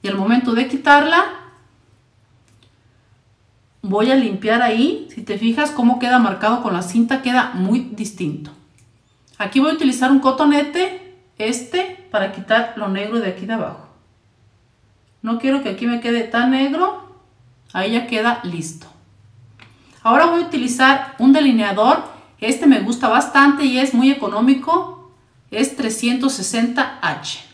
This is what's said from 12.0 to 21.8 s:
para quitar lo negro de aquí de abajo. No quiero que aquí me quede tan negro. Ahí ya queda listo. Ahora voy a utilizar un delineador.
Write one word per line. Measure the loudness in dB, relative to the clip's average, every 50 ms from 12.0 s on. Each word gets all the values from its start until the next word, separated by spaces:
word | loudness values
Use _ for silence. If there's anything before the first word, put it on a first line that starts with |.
| -16 -6
para | -4 -4 -2 -4
quitar | -6 -12 -2 0 0 0 0 -2 -8
lo | -8 -6
negro | -4 -4 -4 -6 -4 -4 -4
de | -4
aquí | -4 -6 -8 -8
de | -6 -6
abajo. | -6 -6 -8 -10 -16 -20 -20 _ _ _ _ _ _ _ _ _ _ _ _ _ _ _ _ _ _ _ _ _ _ _ _ _ _
No | -6 -4 -4
quiero | -2 0 0 0 0
que | -2 -6
aquí | -8 -4 -2
me | -2 -2 -2
quede | -2 -2 -2 -2 -2
tan | -2 0 0 2 2
negro. | 2 2 0 0 0 0 -2 -2 -2 -8 -16 -20 -20 -20 _ _ _ _ _ _ _ _ _ _ -6
Ahí | -4 -4 -2
ya | -2 -2 -2
queda | -2 -4 -2 0 -2 -2 -2 -6
listo. | -10 -8 -8 -10 -10 -12 -16 -20 -20 _ _ _ _ _ _ _ _ _ -20 -20 -20 _ _ -20 -20 _ _ _ _ _ -2 _
Ahora | 2 4 4 4
voy | 4 2 0 -2
a |
utilizar | -2 -4 -4 -4 -4 0 4 4 4 4 2 -2 -10 -6
un | 2 4 6 6
delineador. | 6 6 4 2 2 0 0 0 2